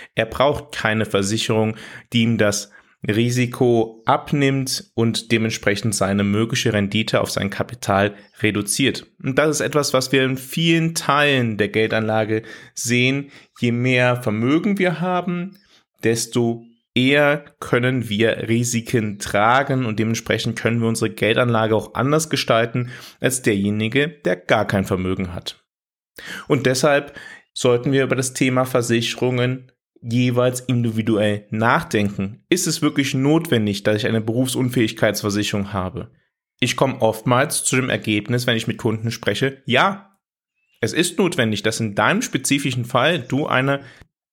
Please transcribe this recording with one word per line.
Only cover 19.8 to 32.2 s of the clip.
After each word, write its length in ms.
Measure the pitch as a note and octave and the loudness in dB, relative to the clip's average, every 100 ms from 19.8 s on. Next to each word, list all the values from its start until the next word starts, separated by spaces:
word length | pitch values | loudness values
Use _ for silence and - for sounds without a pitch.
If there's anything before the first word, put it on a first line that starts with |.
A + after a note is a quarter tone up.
| A#2+ | -2
und 140 | G#2+ | -2
dementsprechend 580 | A2 A2+ - G#2 A#2 A2+ | -2 -2 -2 -2 -2 -2
können 240 | A#2 A#2 | -2 0
wir 60 | A2+ | 0
unsere 240 | A2+ A2+ | 0 -2
Geldanlage 640 | G#2 G2+ A#2+ B2 A#2 A2 A2 | 0 0 2 2 2 2 0
auch 180 | - | 0
anders 380 | - C3 D#3 D#3+ | -2 0 0 0
gestalten 580 | C#3 - A#2 A#2 B2 B2 - - - | -2 2 2 2 -2 -6 -10 -20 -4
als 240 | C3 C3 | -2 0
derjenige, 640 | B2 G2+ G2 G#2+ A2 C3+ D3 | 0 2 0 0 0 0 -2
der 280 | - - F3+ | -2 -4 -4
gar 300 | - A#2+ G2+ | 2 2 2
kein 200 | G2+ F#2 | 0 0
Vermögen 500 | F#2 F#2 F#2+ F#2 E2+ | -2 -2 -2 -4 -8
hat. 280 | - - _ _ _ _ _ - - - - | -12 -16 _ _ _ _ _ -20 -14 -14 -2
Und 180 | D3 B2+ | 0 2
deshalb 500 | B2+ D#3 C#3+ C#3+ - - - _ | 2 4 2 0 -12 -20 -20 _
sollten 380 | - B2+ A#2+ C#3 | -2 2 2 2
wir 120 | C3+ | 0
über 120 | C3 C3 | 2 0
das 180 | B2+ | -2
Thema 320 | - C3 B2+ B2+ | 0 0 2 0
Versicherungen 1080 | C3 A#2+ A#2 A#2 - B2+ B2+ B2 C3 - _ _ _ A#2+ | 0 2 0 0 -2 0 0 0 -2 -10 _ _ _ -4
jeweils 520 | A#2+ B2+ A#2+ B2 B2+ | 0 2 2 2 0
individuell 840 | - A#2+ A#2+ A2 A2 G#2 G#2+ G#2 - | -2 0 0 0 2 2 2 0 -4
nachdenken. 920 | A2 A2+ D3+ D#3+ A2 G2+ G2+ | -2 2 2 0 0 0 -2